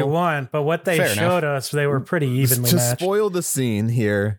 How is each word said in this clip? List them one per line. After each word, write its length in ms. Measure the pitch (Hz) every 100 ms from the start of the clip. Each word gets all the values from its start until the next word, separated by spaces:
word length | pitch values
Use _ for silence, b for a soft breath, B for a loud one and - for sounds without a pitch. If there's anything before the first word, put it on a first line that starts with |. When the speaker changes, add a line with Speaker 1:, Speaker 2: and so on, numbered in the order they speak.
Speaker 1:
spoil 80 | 143
Speaker 2:
want, 420 | 165 175 147 127
but 100 | 151
what 220 | 147 165
they 120 | - 165
Speaker 3:
Fair 80 | 165
enough. 100 | 101
Speaker 2:
showed 260 | 170 180
us, 280 | 151 139 -
they 160 | 147 143
were 100 | 139
pretty 300 | - 175 139
evenly 420 | 123 127 127 123
Speaker 1:
to 60 | 165
Speaker 2:
matched. 240 | 120 127
Speaker 1:
spoil 300 | 185 202 208
the 120 | 180
scene 460 | 165 135 123 104 113
here. 500 | 117 107 104 104